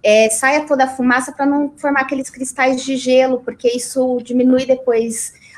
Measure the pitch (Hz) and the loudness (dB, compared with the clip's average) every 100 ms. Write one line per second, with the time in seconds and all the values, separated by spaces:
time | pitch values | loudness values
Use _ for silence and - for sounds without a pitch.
0 | 208 220 220 220 262 294 302 277 262 262 | 4 4 4 2 0 0 0 0 0 0
1 | 247 247 262 277 277 285 285 - 294 277 | 0 0 -2 -4 -2 0 -2 -4 -2 -2
2 | 262 269 269 - 262 - 262 254 269 262 | -2 -6 -8 -10 -10 -2 0 0 -4 -4
3 | 254 254 262 254 240 - 247 247 - 269 | 2 2 2 0 -6 -4 -2 -2 -6 -2
4 | 254 247 240 247 254 254 262 254 262 233 | -2 -2 -2 2 4 2 2 0 2 0
5 | 226 226 - _ _ | -2 -6 -10 _ _